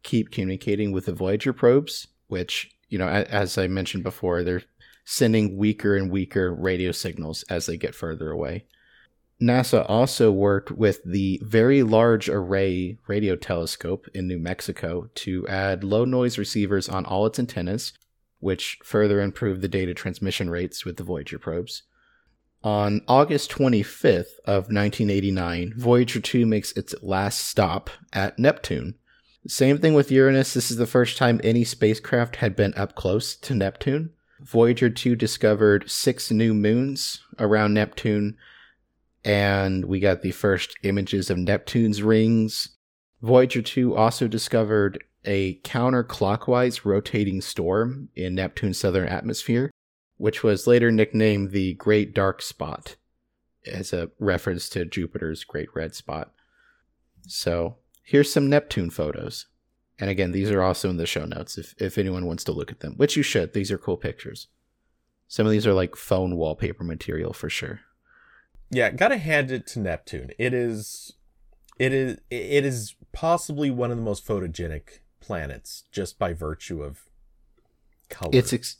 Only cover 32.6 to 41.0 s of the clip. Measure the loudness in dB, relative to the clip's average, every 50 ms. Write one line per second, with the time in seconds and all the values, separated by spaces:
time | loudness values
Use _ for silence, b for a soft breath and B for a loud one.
32.6 | 2 2 0 -2 -6 -6 -6 -4 -2 0 0 0 -2 -4 -8 -10 -6 -2 0 0
33.6 | 0 0 -2 -4 -2 -2 -2 -2 -2 -6 -10 _ _ _ _ -20 -10 0 4 6
34.6 | 6 6 6 4 4 2 2 2 0 0 0 2 0 -2 0 2 2 4 4 6
35.6 | 6 6 6 4 2 -2 -6 -2 0 0 0 0 -2 0 2 2 4 4 4 4
36.6 | 4 4 4 4 2 0 -2 -4 -6 -6 -8 -10 -14 _ -6 -2 0 2 4 4
37.6 | 4 4 4 2 2 0 -2 -4 -2 0 0 0 0 -2 -4 b b b b b
38.6 | b b b b _ _ _ _ _ _ _ _ -2 0 2 4 4 2 2 2
39.6 | 2 0 0 0 -2 -2 0 2 2 2 2 2 0 -4 -4 0 2 2 2 2
40.6 | 0 -4 -8 -4 -2 0 0 0